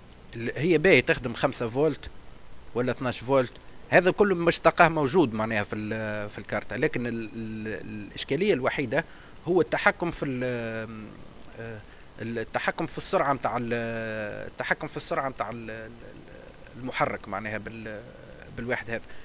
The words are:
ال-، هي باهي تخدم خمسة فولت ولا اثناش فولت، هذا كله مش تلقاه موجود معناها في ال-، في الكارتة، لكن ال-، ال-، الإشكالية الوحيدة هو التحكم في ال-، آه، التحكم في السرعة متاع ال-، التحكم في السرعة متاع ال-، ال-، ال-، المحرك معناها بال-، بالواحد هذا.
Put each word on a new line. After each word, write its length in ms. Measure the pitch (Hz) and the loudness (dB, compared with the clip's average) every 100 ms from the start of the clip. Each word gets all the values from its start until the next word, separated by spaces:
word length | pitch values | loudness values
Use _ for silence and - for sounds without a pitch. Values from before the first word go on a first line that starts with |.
| - - - | -20 -20 -14
ال-، 240 | 117 117 123 | -6 -6 0
هي 200 | 170 156 | 4 6
باهي 240 | 180 139 | 10 8
تخدم 320 | - 131 123 | 8 2 0
خمسة 340 | 113 139 - 120 | 0 0 0 -2
فولت 420 | 123 156 139 - - - - - - - | 2 2 2 -6 -12 -14 -16 -14 -14 -6
ولا 180 | 117 123 | -2 0
اثناش 280 | 117 127 - | 0 -2 -2
فولت، 320 | 120 135 123 - - - - | 4 4 4 -4 -16 -16 6
هذا 200 | 156 180 | 6 6
كله 240 | - 202 | 6 4
مش 240 | 175 170 - | 6 4 6
تلقاه 300 | 165 - 165 | 4 8 8
موجود 460 | 160 135 180 135 | 8 4 6 6
معناها 280 | 107 110 110 | 4 0 0
في 140 | 101 107 | 0 -4
ال-، 520 | 107 110 110 107 104 | -4 -4 -4 -4 -6
في 80 | - | -8
الكارتة، 380 | - 107 - 104 | -4 -4 -4 0
لكن 300 | 151 127 120 | 0 2 -2
ال-، 240 | 113 107 | -4 -6
ال-، 460 | 113 110 110 107 101 | -6 -6 -6 -6 -6
الإشكالية 720 | 104 107 101 - - 175 208 | -8 -10 -8 -8 -2 2 4
الوحيدة 500 | 143 127 - 127 143 - - - - 160 | 4 2 0 0 -2 -2 -12 -18 -10 2
هو 120 | 180 | 2
التحكم 500 | 160 143 208 - 175 | 4 4 2 2 -2
في 140 | - | -2
ال-، 840 | 147 127 127 120 113 113 113 110 107 - - - - 117 | -4 -2 -2 -2 -4 -6 -8 -10 -12 -14 -16 -16 -16 -12
آه، 200 | 113 110 - - - - | -12 -12 -14 -18 -18 -10
التحكم 680 | 113 113 110 - - - 165 | -4 -4 -2 0 0 0 -4
في 120 | - | -2
السرعة 340 | - 185 143 | 0 2 4
متاع 240 | 135 110 120 | 2 0 0
ال-، 920 | 120 117 117 113 113 110 104 104 98 | 0 -2 -2 -4 -4 -4 -6 -6 -10
التحكم 360 | - 123 - 156 | -8 -2 -2 -2
في 100 | 151 | -4
السرعة 320 | - 156 135 | -2 -2 -2
متاع 220 | - 107 | -4 -6
ال-، 200 | 120 110 | -6 -10
ال-، 0 | |
ال-، 1080 | 113 110 117 104 98 - - - - - 123 | -10 -12 -14 -16 -16 -16 -18 -18 -18 -16 -10
المحرك 480 | 127 - 147 104 - | -6 0 0 0 -6
معناها 300 | 98 107 107 | -6 -4 -6
بال-، 420 | 110 113 110 107 123 - - - - - | -6 -10 -10 -10 -12 -16 -18 -16 -12 -8
بالواحد 340 | 120 120 - | -2 -2 -2
هذا. 120 | 113 - - | -6 -6 -12